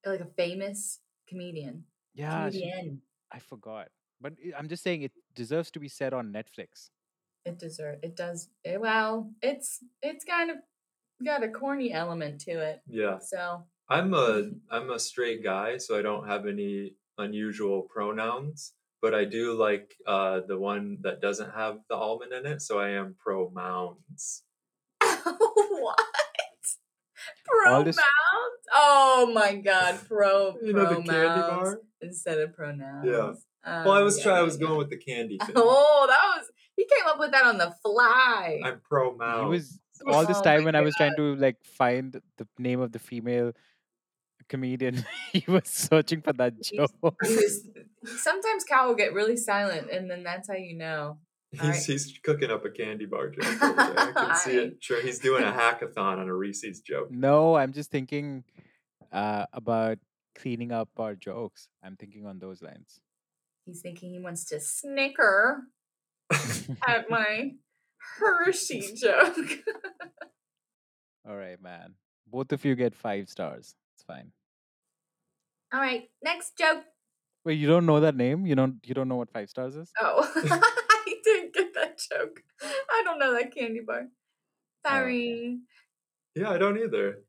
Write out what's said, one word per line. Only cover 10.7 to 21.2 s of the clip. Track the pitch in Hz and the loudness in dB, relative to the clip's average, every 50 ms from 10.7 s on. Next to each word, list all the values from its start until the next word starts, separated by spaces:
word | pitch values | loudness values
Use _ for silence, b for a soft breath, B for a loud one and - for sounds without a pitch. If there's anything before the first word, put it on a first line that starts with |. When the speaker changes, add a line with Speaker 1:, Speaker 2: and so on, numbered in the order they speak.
| _ _ _ _ _ _ _ _ _ _ 254 | _ _ _ _ _ _ _ _ _ _ -4
Speaker 1:
got | 302 294 285 226 | -4 -2 -2 -2
a | 220 | -4
corny | 220 214 254 277 277 277 262 233 180 | -6 -8 -6 -6 -4 -4 -4 -4 -4
element | 160 170 175 185 165 156 147 147 147 | -4 -4 -4 -6 -6 -8 -8 -10 -12
to | - - | -10 -8
it. | 170 165 156 156 156 - _ | -6 -6 -6 -6 -6 -10 _
Speaker 3:
Yeah. | 143 120 110 107 101 95 95 | -10 -4 -2 -2 -2 -2 -4
Speaker 1:
So. | - - 190 180 175 175 175 175 - _ _ _ _ _ | -8 -10 -8 -6 -6 -8 -8 -10 -12 _ _ _ _ _
Speaker 3:
I'm | 135 160 180 190 185 | 0 0 0 2 2
a, | 151 127 117 107 104 101 104 104 - | 2 4 4 2 0 -2 -4 -8 -16
Speaker 1:
<laughs> | _ _ | _ _
Speaker 3:
I'm | 113 117 123 131 | -8 -6 -6 -6
a | 120 113 | -6 -6
straight | - - - - 123 120 113 110 104 | -6 -8 -4 -4 -4 -4 -4 -6 -4
guy, | 98 95 95 101 113 123 | -4 -4 -2 -4 -4 -6
so | 127 - - 110 | -8 -6 -4 -4
I | 104 | -2
don't | 101 104 104 107 107 | -2 -2 -4 -4 -4
have | 104 101 104 101 | -6 -6 -4 -4
any | 104 101 104 101 101 101 101 101 98 - _ _ _ _ - | -6 -6 -4 -4 -4 -4 -6 -8 -10 -14 _ _ _ _ -10
unusual | 101 104 107 107 107 107 101 107 107 98 98 95 92 | -8 -8 -6 -6 -6 -6 -6 -4 -2 -2 -2 -2 -4
pronouns. | - - 110 104 104 107 110 110 113 120 131 139 151 156 151 - - _ _ _ _ _ _ | -6 -8 -6 -6 -4 -4 -4 -4 -4 -6 -6 -8 -10 -10 -12 -16 -18 _ _ _ _ _ _
But | - 110 110 | 0 0 2
I | 107 104 | 2 0
do | 101 104 113 117 120 113 | 0 -2 -4 -2 -2 0
like, | 110 107 104 104 98 101 _ - _ - | 0 2 2 2 -2 -4 _ -20 _ -4
uh, | 104 101 98 98 95 95 92 92 | -2 0 0 0 0 0 -2 -4
the | 95 98 | -4 -6
one | 92 98 101 101 101 101 101 101 95 | -4 -4 -4 -4 -4 -6 -8 -10 -6
that | 95 95 90 - | -6 -6 -6 -2